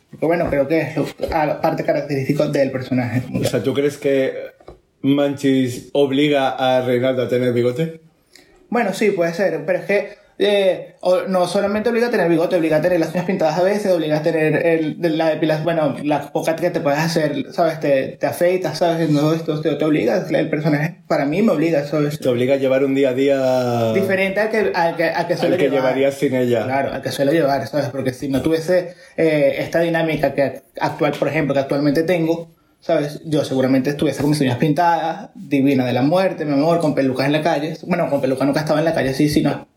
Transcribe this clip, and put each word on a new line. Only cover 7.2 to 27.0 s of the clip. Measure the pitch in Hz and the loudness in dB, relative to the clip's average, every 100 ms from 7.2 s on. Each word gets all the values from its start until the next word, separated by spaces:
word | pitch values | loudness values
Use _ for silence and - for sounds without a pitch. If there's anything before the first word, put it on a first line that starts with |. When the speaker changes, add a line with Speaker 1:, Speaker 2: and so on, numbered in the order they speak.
Speaker 2:
a | 117 | 0
tener | 123 123 | 0 0
bigote? | 120 123 123 165 - - _ _ - - _ - | 2 0 0 -6 -6 -20 _ _ -20 -20 _ -4
Speaker 1:
Bueno, | 240 208 | -2 -2
sí, | 185 214 | 0 0
puede | 170 170 | 0 -2
ser, | 170 190 156 147 | 0 -2 -2 -4
pero | 180 | -4
es | 170 | 0
que, | 202 - - _ - | -2 -2 -12 _ -2
eh, | 196 202 190 165 - - | 0 2 2 0 -6 -6
o-, | 180 180 196 | 0 0 2
no | 185 175 | 0 0
solamente | 202 202 214 233 | 0 0 0 0
obliga | 226 240 | 0 0
a | |
tener | 220 170 | 2 2
bigote, | 165 180 180 | 2 2 0
obliga | 160 156 | 2 2
a | |
tener | 170 175 | 2 0
las | 156 | 0
uñas | 180 175 | -4 -2
pintadas | 180 156 160 | 0 0 2
a | |
veces, | 185 208 202 | 0 0 0
obliga | 175 156 151 | 0 2 0
a | |
tener | 165 160 156 151 170 | 0 2 2 2 2
el, | 160 156 - | 2 0 -2
de | 170 | -2
la | 156 160 | 2 2
depilación, | 151 156 156 | 2 0 0
bueno, | 160 160 147 123 | 0 0 0 -2
la | 147 147 - | -2 -2 -2
poca | 160 160 160 | -4 -2 -2
que | 175 | -2
te | 165 | -2
puedes | 143 143 | 0 0
hacer, | 165 165 151 135 - | 0 0 0 -2 -6
¿sabes? | - 165 151 | 0 0 0
Te, | 151 135 131 - | 0 0 0 -4
te | 143 | -4
afeitas, | - 180 185 170 - | 0 2 2 -2 -2
¿sabes? | 175 165 160 | 0 0 2
No, | 147 151 | 2 2
esto | 160 165 151 | 0 -2 -2
te, | 156 143 | -2 0
te | 156 | 0
obliga, | 156 226 208 156 | 2 2 0 0
el | 156 156 | -2 0
personaje | 151 156 147 165 - - | 0 0 0 -2 -6 -4
para | 156 143 | -2 0
mí | 170 | 0
me | 220 | 0
obliga, | 156 165 151 - | 2 2 0 0
¿sabes? | 156 147 147 | -2 -2 -2
Speaker 2:
Te | 135 | 0
obliga | 120 127 139 | 0 2 2
a | |
llevar | 135 131 | 2 2
un | 139 | 2
día | 135 135 | 2 2
a | |
día | 127 139 135 131 127 123 120 113 | 2 2 2 2 2 2 0 2
Speaker 1:
Diferente | 180 196 190 190 196 | 0 0 0 0 0
al | 214 | 0
que, | 220 190 | 0 0
al | 185 165 160 | 0 0 0
que, | 165 | -2
al | 175 170 | -2 -2
que | 160 | 0
suelo | 170 170 | 0 2
Speaker 2:
al | |
que | 139 | 2
Speaker 1:
llevar. | 135 127 131 | 2 0 2
Speaker 2:
llevarías | 139 139 | 0 0
sin | 143 127 | -2 0
ella. | 123 117 110 | 0 0 0
Speaker 1:
Claro, | 139 135 | -2 -4
al | 135 | -6